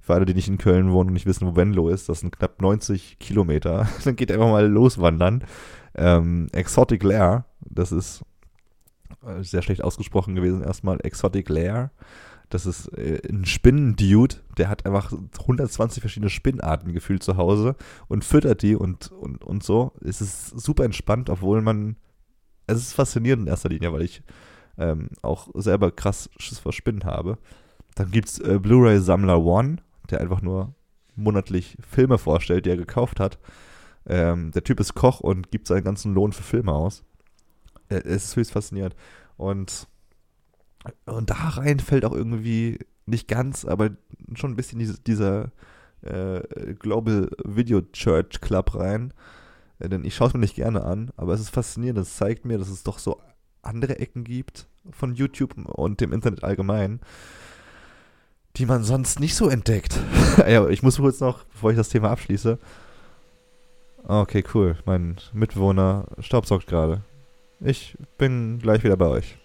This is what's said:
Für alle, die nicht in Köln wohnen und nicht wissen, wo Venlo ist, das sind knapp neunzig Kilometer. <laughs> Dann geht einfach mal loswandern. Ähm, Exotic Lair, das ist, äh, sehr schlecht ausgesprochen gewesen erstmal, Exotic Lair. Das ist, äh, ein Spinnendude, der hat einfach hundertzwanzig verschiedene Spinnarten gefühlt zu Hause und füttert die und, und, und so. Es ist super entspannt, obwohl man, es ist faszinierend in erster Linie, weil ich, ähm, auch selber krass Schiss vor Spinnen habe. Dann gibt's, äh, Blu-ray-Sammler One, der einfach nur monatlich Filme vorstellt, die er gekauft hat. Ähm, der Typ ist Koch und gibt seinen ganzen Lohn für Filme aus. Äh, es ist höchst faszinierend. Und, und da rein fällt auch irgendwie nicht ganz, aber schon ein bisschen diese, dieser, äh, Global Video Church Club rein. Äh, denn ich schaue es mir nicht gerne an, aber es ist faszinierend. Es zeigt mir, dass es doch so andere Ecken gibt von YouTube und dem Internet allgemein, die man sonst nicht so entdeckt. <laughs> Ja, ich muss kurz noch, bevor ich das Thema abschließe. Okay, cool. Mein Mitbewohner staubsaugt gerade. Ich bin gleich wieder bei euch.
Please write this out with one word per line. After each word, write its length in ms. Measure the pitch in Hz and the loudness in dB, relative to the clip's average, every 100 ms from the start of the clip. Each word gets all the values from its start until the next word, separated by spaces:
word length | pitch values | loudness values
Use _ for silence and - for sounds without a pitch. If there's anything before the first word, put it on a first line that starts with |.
Für 140 | - | 2
alle, 120 | 87 92 | 2 4
die 80 | |
nicht 120 | 92 92 | 2 0
in 120 | 95 | 0
Köln 340 | 107 90 92 | 4 4 6
wohnen 160 | 92 92 | 4 2
und 60 | |
nicht 120 | 90 95 | 0 0
wissen, 220 | 87 92 | 0 0
wo 80 | 85 | 2
Venlo 320 | 92 95 82 | 2 4 2
ist, 200 | 92 - | 0 -4
das 120 | 82 | -6
sind 160 | 90 - | -6 -4
knapp 260 | 92 - | -6 0
neunzig 560 | 95 104 - 98 - - | 2 2 0 -6 -6 -20
Kilometer. 720 | - 98 87 76 85 85 107 - | -2 0 2 2 0 0 -2 -2
<laughs> 80 | |
Dann 100 | - | -2
geht 160 | 123 131 | -2 0
einfach 200 | 107 113 | 4 4
mal 180 | 107 104 | 6 4
loswandern. 760 | 104 127 107 85 82 90 120 - - - - - - | 6 6 6 2 4 2 2 -4 -16 -20 -20 -16 0
Ähm, 500 | 85 85 85 85 82 | 4 6 4 0 -2
Exotic 500 | - 90 - 127 110 | -4 0 4 4 4
Lair, 440 | 98 107 90 110 - _ | 2 4 4 2 -2 _
das 300 | - - 87 | -12 -4 -2
ist, 320 | 82 - - - _ _ _ _ _ _ _ - - - | -2 -4 -12 -20 _ _ _ _ _ _ _ -20 -20 -14
äh, 160 | 90 | -12
sehr 200 | 92 90 | -4 -2
schlecht 200 | - 95 | 0 0
ausgesprochen 540 | - - - 101 95 92 | -2 -4 -2 -2 0 0
gewesen 260 | 90 92 | 0 0
erstmal, 380 | 82 101 98 90 | -2 -4 -2 0
Exotic 480 | - - 98 98 - | -2 0 -2 -2 -2
Lair. 420 | 78 87 110 131 _ - - - - _ | -2 0 -2 -6 _ -20 -20 -20 -20 _
Das 160 | 90 90 | -6 -4
ist, 220 | 87 - | -8 -10
äh, 340 | - 67 80 - | -8 -4 -4 -4
ein 180 | 104 92 | -4 -4
Spinnendude, 920 | - 123 143 139 107 101 104 131 - - - | 4 6 6 2 4 6 6 6 2 -14 -2
der 100 | 87 | -2
hat 160 | 104 | 0
einfach 280 | 98 98 98 110 95 - - | -2 -2 -2 -10 -12 -8 -2
hundertzwanzig 560 | 127 127 - 113 - | 0 0 -2 -2 -2
verschiedene 280 | 107 104 104 | -8 -4 -4
Spinnarten 600 | - - 131 - 80 87 | 0 -2 -2 -2 -4 -4
gefühlt 300 | 85 - 98 | -8 -2 -2
zu 160 | - 92 | 0 0
Hause 360 | 87 104 110 135 - - - | 2 4 2 -2 -10 -20 -6
und 180 | 104 | -4
füttert 380 | - 151 151 107 | 4 4 4 2
die 140 | 104 107 | 2 2
und, 340 | 90 90 - | 0 -6 -12
und, 320 | 185 - 67 | -14 -12 -12
und 200 | - 101 | -8 -8
so. 300 | - 107 127 - | 0 2 2 -4
Es 180 | - - | -10 -6
ist 280 | 101 - - | -6 -8 -14
super 360 | - - - | -10 -2 2
entspannt, 460 | 127 98 - 117 123 | 0 -2 -2 -2 0
obwohl 320 | 90 92 107 | -2 2 2
man, 340 | 110 110 104 110 _ _ _ _ _ _ - | 2 0 -2 -8 _ _ _ _ _ _ -4
es 100 | 113 | -2
ist 160 | 123 | -2
faszinierend 520 | - 135 120 117 131 | 0 0 0 0 0
in 40 | 87 | 0
erster 220 | 71 - | -4 -4
Linie, 220 | 80 85 | -4 -4
weil 100 | 78 | -2
ich, 200 | 85 - - - - - _ - | -4 -6 -20 -20 -20 -20 _ -6
ähm, 320 | 82 78 - - | -4 -4 -8 -10
auch 260 | 58 80 - | -6 -6 -6
selber 360 | - 104 98 101 | -4 0 2 2
krass 380 | - 101 98 - _ | 0 -4 -4 -10 _
Schiss 220 | - - | -14 -10
vor 140 | - | -10
Spinnen 320 | - - 104 | -6 -4 -4
habe. 340 | 92 - 85 110 - - _ _ _ | -4 -6 -6 -8 -12 -20 _ _ _
Dann 160 | - 95 | -6 0
gibt's, 300 | 110 110 - | 0 0 -4
äh, 180 | - 98 | 0 0
Blu-ray-Sammler 800 | 98 127 120 101 92 92 98 87 | 6 8 10 8 6 4 6 4
One, 360 | 82 92 131 170 - _ - | 6 4 2 -4 -10 _ -8
der 100 | - | -6
einfach 220 | 87 92 | -2 -2
nur 320 | 90 95 101 135 _ _ _ | -2 -4 -6 -12 _ _ _
monatlich 640 | - 107 104 - 90 - - | -4 0 0 0 -4 -4 -16
Filme 380 | - - 131 120 | -6 2 4 4
vorstellt, 480 | - 80 - 90 90 | 2 0 2 0 0
die 40 | |
er 60 | 87 | -4
gekauft 440 | 87 - 123 - | -2 -4 -4 -2
hat. 180 | 98 - - - - - - _ | -4 -4 -20 -20 -20 -20 -20 _
Ähm, 460 | - 90 85 87 82 | -4 0 0 0 -4
der 140 | 87 | -6
Typ 160 | - 85 | -2 -2
ist 140 | 101 | -2
Koch 260 | - 131 131 | 2 2 2
und 320 | - 92 92 | -4 -4 -4
gibt 160 | 110 - | -10 -2
seinen 160 | 92 | -2
ganzen 280 | 95 101 104 | -2 -6 -2
Lohn 200 | 98 104 | 0 0
für 100 | - | -2
Filme 300 | - - 95 | -4 -2 0
aus. 320 | 76 85 - _ _ _ _ _ _ - - _ | -2 -2 -6 _ _ _ _ _ _ -20 -20 _
Äh, 140 | 98 | -6
es 200 | - 95 | -4 -6
ist 120 | - - | -4 -4
höchst 140 | 113 | -2
faszinierend. 460 | 113 - 98 95 - - - _ - | -4 -8 -8 -8 -10 -20 -20 _ -8
Und, 500 | 98 98 95 - - _ _ _ _ _ _ _ _ _ - - - | -6 -6 -8 -12 -16 _ _ _ _ _ _ _ _ _ -20 -20 -12
und 240 | 113 113 | -8 -4
da 200 | - 160 | -2 -4
rein 280 | - 139 143 | -2 0 0
fällt 260 | - 139 | 2 2
auch 80 | 110 | 2
irgendwie 680 | - 113 117 113 113 113 113 - _ - | -2 -4 -4 -2 -2 -2 -6 -14 _ -6
nicht 220 | 113 - | -6 -2
ganz, 360 | 117 131 139 | -4 -2 -6
aber 260 | - 90 107 101 _ - - | -4 0 0 -2 _ -20 -16
schon 160 | 117 139 | -10 -8
ein 60 | 117 | -6
bisschen 240 | 131 117 | -8 -6
diese, 200 | 110 - | -6 -6
dieser, 520 | - 107 101 98 120 _ - - _ _ | -2 0 0 -2 -6 _ -20 -20 _ _
äh, 720 | - 92 95 92 - - - | -12 -8 -6 -8 -8 -12 -12
Global 560 | 101 107 113 113 107 92 - | -10 -4 -2 0 0 0 -6
Video 360 | - 104 120 104 | -6 -2 2 0
Church 600 | 87 - - 82 92 - | 0 -4 2 2 0 -6
Club 340 | - 92 - | -2 0 0
rein. 400 | 98 92 107 123 - - - - _ _ _ | -2 -4 -4 -6 -14 -20 -20 -20 _ _ _
Äh, 100 | 92 | -6
denn 160 | 95 | -6
ich 120 | - - | -6 0
schaue 120 | 120 | 0
es 60 | |
mir 60 | 127 | 2
nicht 160 | 107 - | 0 0
gerne 260 | - 110 | -2 -2
an, 300 | - 95 120 - | -4 -6 -8 -8
aber 160 | 87 | -4
es 80 | 98 | -4
ist 100 | 104 | -2
faszinierend. 500 | - 117 - 123 110 | -4 -4 -6 -4 -4
Es 160 | 90 - | -4 -2
zeigt 280 | 101 117 | -2 -2
mir, 140 | 123 113 | -4 -6
dass 100 | 95 | -6
es 140 | 95 | -8
doch 160 | - 92 | -8 -8
so 220 | - - - _ _ _ | -6 -8 -10 _ _ _
andere 360 | - 117 127 131 | -12 -6 -4 -4
Ecken 260 | 127 127 | -8 -10
gibt 440 | 120 123 127 - - _ 190 | -10 -10 -10 -16 -20 _ -20
von 240 | - 131 | -8 -8
YouTube 420 | 123 139 - 135 - | -4 -4 -4 -6 -6
und 460 | - - 82 101 | -12 -4 -4 -2
dem 100 | 123 | -2
Internet 320 | 110 120 95 | 0 -2 -2
allgemein, 560 | - 101 98 107 98 113 - - - - - - - - - - _ _ _ _ _ - | -4 -2 0 0 -2 -6 -14 -20 -20 -20 -20 -20 -20 -20 -20 -20 _ _ _ _ _ -4
die 100 | 123 | 0
man 180 | 127 | 2
sonst 360 | 110 131 131 - | 2 0 -2 -2
nicht 140 | 151 | -2
so 140 | - 180 | 2 2
entdeckt. 500 | 127 113 107 - - - - | 2 0 0 0 -4 0 4
<laughs> 260 | - - - | 6 6 6
Ja, 220 | 113 101 | 6 6
ich 140 | 98 | 4
muss 160 | 131 131 | 2 4
kurz 220 | 139 127 | 2 2
noch, 240 | 131 - | -2 -4
bevor 260 | - - 110 | -12 -2 0
ich 60 | 113 | 2
das 120 | 107 | 0
Thema 220 | 117 104 | 0 -2
abschließe. 480 | 120 - 98 117 113 - - - - - - _ _ _ _ _ - - - | -2 -4 -2 -2 -4 -8 -20 -20 -20 -20 -20 _ _ _ _ _ -20 -20 -20
Okay, 420 | - 101 98 104 - | -2 0 2 0 0
cool. 240 | 113 92 82 | 2 2 0
Mein 320 | - 92 85 87 - | -2 -2 -2 -8 -10
Mitbewohner 760 | 104 110 101 95 95 95 98 - - | -4 -2 2 2 4 2 0 -4 -14
staubsaugt 480 | - 123 - 98 - | 0 0 2 -2 0
gerade. 380 | 87 80 87 101 - - _ _ _ | 0 0 -2 -6 -20 -20 _ _ _
Ich 360 | - 135 - - - _ | -4 -4 -6 -20 -20 _
bin 400 | 139 123 117 117 | 0 0 -4 -2
gleich 260 | 110 107 | 2 4
wieder 140 | 107 92 | 4 4
bei 80 | 85 | 4
euch. 320 | 62 - - | 2 -4 -12